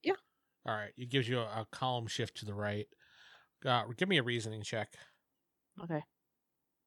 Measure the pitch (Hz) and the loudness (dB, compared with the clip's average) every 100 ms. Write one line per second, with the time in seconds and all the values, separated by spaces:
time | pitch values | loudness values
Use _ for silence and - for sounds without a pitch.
0 | 302 381 _ _ _ _ - 107 104 - | 2 0 _ _ _ _ -4 -4 -4 -8
1 | 123 135 113 127 110 113 - - 131 123 | 0 2 2 2 0 -4 -6 -2 0 0
2 | 113 - 117 - 104 101 104 104 - _ | -2 -2 -4 -4 -6 -2 0 -2 -4 _
3 | - - - - _ _ 135 123 107 117 | -20 -20 -20 -20 _ _ 2 2 2 -2
4 | 185 175 120 120 110 110 104 113 101 - | 4 4 4 0 -2 -6 -4 -2 -4 -8
5 | - _ _ _ _ _ _ - 170 156 | -20 _ _ _ _ _ _ -12 -4 -4
6 | - _ _ _ _ _ _ _ | -4 _ _ _ _ _ _ _